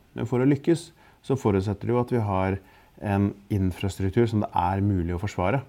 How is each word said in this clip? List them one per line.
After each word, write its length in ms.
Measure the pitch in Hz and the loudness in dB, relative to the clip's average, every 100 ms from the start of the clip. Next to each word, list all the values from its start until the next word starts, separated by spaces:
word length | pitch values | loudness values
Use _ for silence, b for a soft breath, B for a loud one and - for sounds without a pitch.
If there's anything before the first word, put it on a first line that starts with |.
| _ 120 | _ -8
Men 100 | 117 | -2
for 140 | 123 | 2
å 100 | 135 | 2
lykkes, 420 | 139 - 156 - b b b | 2 2 -2 -4 b b b
så 140 | - 135 | -4 0
forutsetter 480 | 113 98 101 98 110 | 2 2 0 -2 0
det 60 | |
jo 80 | 120 | 0
at 80 | 123 | 0
vi 100 | 123 | 0
har 380 | 104 95 95 95 b b b - | 0 0 0 -2 b b b -8
en 340 | 104 98 101 - - | -2 2 2 -2 -4
infrastruktur 760 | 101 92 - 101 - 95 120 117 | 0 0 -2 -6 -4 -2 2 2
som 140 | 107 | 0
det 80 | - 92 | -2 0
er 260 | 90 98 | 0 2
mulig 320 | 101 92 85 | 2 0 0
å 80 | 87 | -4
forsvare. 400 | 104 - 90 131 | -4 -2 0 0